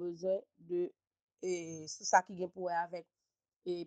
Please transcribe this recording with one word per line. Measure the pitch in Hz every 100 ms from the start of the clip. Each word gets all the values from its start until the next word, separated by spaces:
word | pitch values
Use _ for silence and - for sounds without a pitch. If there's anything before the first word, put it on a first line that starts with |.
bezwen | 175 170 185 190 - -
de, | 165 175 175 - _ _ _ -
e, | 185 175 165 160
sou | 156 - 208
sa | 190
ki | 185 180
gen | 180
pou | 190 180
wè | 170
avèk, | 175 175 165 _ _ _ _ _ 180
e, | 175